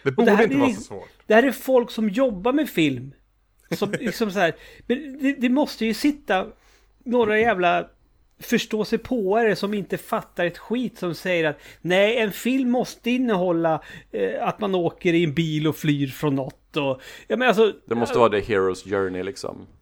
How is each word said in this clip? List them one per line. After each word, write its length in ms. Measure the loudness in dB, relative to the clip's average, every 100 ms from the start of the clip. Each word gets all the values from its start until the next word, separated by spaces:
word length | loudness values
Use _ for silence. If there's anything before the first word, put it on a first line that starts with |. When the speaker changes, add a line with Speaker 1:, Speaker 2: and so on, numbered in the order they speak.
Speaker 1:
Det 60 | -4
Speaker 2:
Och 60 |
Speaker 1:
borde 160 | 2 4
Speaker 2:
det 60 | 6
här 60 |
Speaker 1:
inte 100 | 4
Speaker 2:
är 40 | 4
Speaker 1:
vara 80 | 0
Speaker 2:
liksom, 160 | 0
Speaker 1:
så 40 | -10
svårt. 140 | -14 -16 _ _
Speaker 2:
det 80 |
här 80 | 4
är 100 | 4
folk 380 | 0 2 2 2
som 180 | -2 -2
jobbar 440 | 0 0 0 0
med 160 | 0 0
film. 440 | 0 0 0 -10 -18 _ _ _ _ _
Som, 200 | -4 -4
Speaker 1:
<laughs> 100 | -2
Speaker 2:
liksom 300 | -4 -2 -4
så 80 | 0
här, 160 | -2 -2 -14 -20 -4
men 320 | -4 -4 -4
det, 120 | -2 0
det 100 | 2
måste 380 | 2 0 -2 -4
ju 80 |
sitta 520 | 0 0 -2 -2 -2 -2 -12 _ _ _ _
några 340 | -2 0 2 4
jävla 500 | 2 2 2 2 -2 _ _ _ _ _ -2 -2
förståsigpåare 1000 | 0 -4 -2 -4 -2 -2 0 2 2 0
som 180 | -2
inte 240 | -4 -6 -8
fattar 460 | -4 -6 -6 -4 -4
ett 120 | -4
skit 400 | -6 -4 -4 -6
som 160 | -8
säger 300 | -6 -2 0
att 160 | 0 -2 -14 -12
nej, 380 | 0 2 4 2
en 140 | -2
film 380 | -2 -2 0 2
måste 400 | 0 -2 -4 -2
innehålla, 720 | 0 0 0 2 0 0 -2 -4 -20 -10
eh, 360 | -4 -2 -2 -4
att 120 | -4
man 140 | -2
åker 400 | 0 -2 -2 0
i 100 | 2
en 100 | 2
bil 320 | 0 -2 0 -2
och 100 | -2
flyr 300 | -2 0 -2
från 260 | -2 -2 -2
något. 400 | -4 -12 _ -4
Och, 240 | -4 -4 -8 -20 -6
ja, 80 | 0
men 120 | 2
alltså, 240 | 4 4 2 -4
Speaker 3:
Det 80 |
måste 200 | -2 0
Speaker 2:
ja. 60 | 4
Speaker 3:
vara 200 | 4 4
the 0 | 0
hero's 360 | 0 2 -2 -4
journey, 320 | -2 -2 -4
liksom. 440 | -8 -8 -12 -12 -18 -20